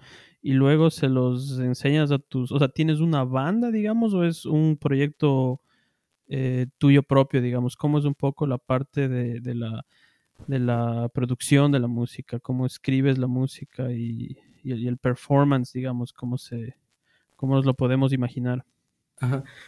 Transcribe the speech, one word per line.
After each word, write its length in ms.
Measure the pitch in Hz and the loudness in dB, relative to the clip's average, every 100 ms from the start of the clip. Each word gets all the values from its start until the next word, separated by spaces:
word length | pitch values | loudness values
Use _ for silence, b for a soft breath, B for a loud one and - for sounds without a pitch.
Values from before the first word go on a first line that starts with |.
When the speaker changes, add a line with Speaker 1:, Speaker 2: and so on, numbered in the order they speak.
| B B B B | B B B B
Speaker 1:
y 120 | - | 0
luego 380 | 135 139 156 160 | 2 4 4 4
se 180 | - 135 | 2 0
los 500 | 127 127 123 139 127 | 2 0 -2 -4 -4
enseñas 540 | 123 123 139 151 147 | -4 -2 0 2 2
a 80 | 139 | 0
tus, 320 | - 131 123 | -2 -6 -2
o 80 | 143 | 0
sea, 80 | 135 | 0
¿tienes 320 | - 160 151 | 0 0 0
una 240 | 165 147 | 0 0
banda, 480 | 127 131 147 220 240 | 0 -2 0 0 -2
digamos, 420 | 220 208 226 226 | -2 -2 0 0
o 80 | 185 | 2
es 240 | 175 160 - | 0 0 0
un 300 | 156 156 151 | 2 2 2
proyecto, 840 | 143 135 143 - 151 135 131 127 _ _ _ _ _ _ - | 0 0 0 0 0 2 0 -4 _ _ _ _ _ _ -10
eh, 400 | 139 131 127 127 - | -6 -2 -2 -4 2
tuyo 240 | 143 139 | 4 6
propio, 400 | - 135 135 135 | 6 2 2 0
digamos? 340 | 123 123 123 - | -2 -2 -4 -2
¿Cómo 220 | 147 147 | -2 0
es 60 | |
un 100 | 147 | 0
poco 320 | 139 139 - 147 | -2 -4 -2 -4
la 120 | 123 | -4
parte 500 | - 131 139 147 135 | -2 -4 -2 -4 -2
de, 320 | 123 120 117 | -2 -4 -6
de 140 | 123 120 | -8 -6
la 280 | 117 113 - _ _ _ _ - - | -6 -8 -12 _ _ _ _ -18 -6
de 120 | 135 | -2
la 500 | 120 117 117 117 117 | 0 0 0 -2 -4
producción 600 | - 123 123 - 143 143 | -2 -2 -2 2 4 4
de 60 | 139 | 2
la 80 | 120 | 0
música, 520 | 120 120 - - 151 | -2 -4 -6 -10 -8
cómo 260 | - 127 127 | -4 -2 -4
escribes 520 | - - 135 139 131 | -4 -2 0 2 0
la 80 | 123 | 0
música 640 | 123 131 - - - 127 | -2 -4 -6 -14 -8 -6
y, 460 | 117 117 117 120 135 b b | -6 -6 -6 -10 -12 b b
y 100 | 131 | -8
el, 80 | 120 | -6
y 80 | 123 | -4
el 100 | 123 | -2
performance, 720 | 127 123 - 143 143 135 123 | -2 -4 2 4 4 2 0
digamos, 400 | 127 127 123 120 | -6 -6 -4 -8
cómo 260 | - 127 127 | -8 -8 -6
se, 380 | - 120 113 - _ _ _ _ _ _ | -8 -12 -10 -14 _ _ _ _ _ _
cómo 180 | 135 135 | 0 2
nos 100 | 135 | 2
lo 80 | |
podemos 380 | 123 127 131 135 | 2 2 2 2
imaginar. 520 | 135 120 127 123 123 - _ _ _ _ - | 0 -2 -4 -4 -4 -8 _ _ _ _ -6
Speaker 2:
Ajá. 240 | 123 135 135 B | -4 -4 -6 B